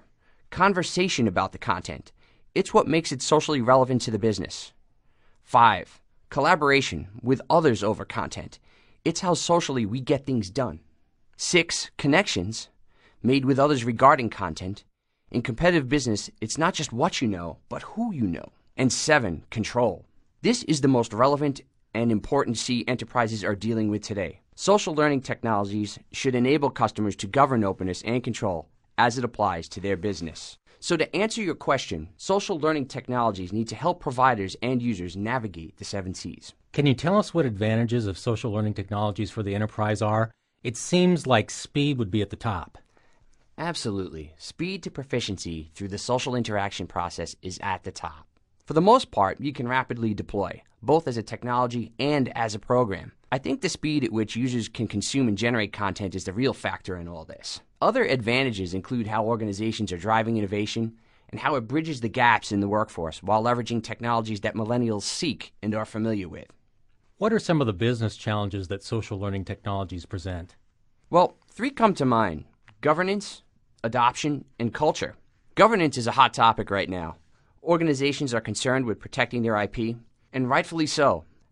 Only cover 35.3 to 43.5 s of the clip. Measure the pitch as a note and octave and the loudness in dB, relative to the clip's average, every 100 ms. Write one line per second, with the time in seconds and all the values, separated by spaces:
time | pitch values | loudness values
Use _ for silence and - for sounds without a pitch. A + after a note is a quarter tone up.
35.3 | B2+ A2 E2+ D#2+ - F#2+ G2+ F#2 F2+ F2+ | -4 -6 -10 -14 -14 -10 -8 -6 -8 -10
36.3 | - - - _ - C#3+ A#2 D#3+ G#3 G#3 | -14 -18 -20 _ 0 2 2 2 2 2
37.3 | E3+ C#3 G2 G#2+ A2+ A#2 A#2+ G#2 F#2 - | 0 0 0 2 2 2 0 -2 -2 -2
38.3 | A2 A#2+ G#2 G#2+ G#2 G2 G#2 G#2+ G2 G#2 | -2 -2 -2 -2 -2 -4 -2 -2 -2 -4
39.3 | - G2+ G2+ G#2+ - G#2+ G#2 G#2+ A2 A2+ | -4 -2 -2 -2 -2 0 0 2 2 0
40.3 | - _ _ - A2+ - F3+ F3+ E3+ C3 | -4 _ _ -8 -8 0 4 6 4 4
41.3 | A#2 G#2 - - D3 C#3+ C3 G#2 G#2+ G2 | 2 2 -6 -6 0 0 0 0 0 -2
42.3 | - A#2 F2+ - - _ _ _ _ _ | -4 -4 -4 -6 -16 _ _ _ _ _
43.3 | _ _ | _ _